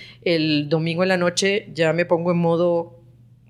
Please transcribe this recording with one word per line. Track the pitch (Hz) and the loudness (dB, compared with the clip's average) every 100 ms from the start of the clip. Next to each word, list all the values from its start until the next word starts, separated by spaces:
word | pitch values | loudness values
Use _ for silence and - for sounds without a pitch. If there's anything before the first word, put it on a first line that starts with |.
| - - | -20 -8
el | - 165 156 151 147 | -2 0 2 0 0
domingo | 160 160 165 | -2 0 0
en | 185 | 0
la | 185 | 2
noche | 175 175 196 202 - | 0 0 0 -2 -4
ya | 151 160 | -2 0
me | 160 | 2
pongo | 175 170 175 | 0 0 0
en | 175 | 0
modo, | 170 170 175 170 165 - - - - - _ | 0 2 0 0 -4 -14 -20 -20 -20 -20 _